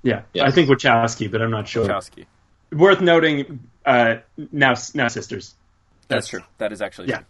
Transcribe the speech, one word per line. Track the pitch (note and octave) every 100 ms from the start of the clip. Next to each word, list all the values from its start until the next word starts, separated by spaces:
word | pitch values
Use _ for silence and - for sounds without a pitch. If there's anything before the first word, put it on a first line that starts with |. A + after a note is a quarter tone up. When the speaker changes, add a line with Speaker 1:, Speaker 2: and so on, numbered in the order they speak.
Speaker 1:
Yeah. | B2+ G2+ -
Speaker 2:
Yes. | - C#3
Speaker 1:
I |
think | C#3+ D3+
Wachowski, | C3+ C3+ A#2 A#2 - G#2
but | A2
I'm | A2+
not | A2 G2+
sure. | A#2 G#2
Speaker 3:
Wachowski. | G2+ - - - _ _ _ _
Speaker 1:
Worth | D3+ F#3 F#3+
noting, | F3+ E3+ D#3+ D3 C#3 C#3 - _
uh, | - B2 A#2 A2+ _ - D3
now, | D3 - - -
now | D3+ A#2+
sisters. | A2+ - - - _ _ _ _ _ _
Speaker 3:
That's |
Speaker 1:
That's | B2 -
Speaker 3:
true. | F#2+ - _
That | G#2+
is | G#2
actually | G2 - F2+
Speaker 1:
Yeah. | -
Speaker 3:
true. | -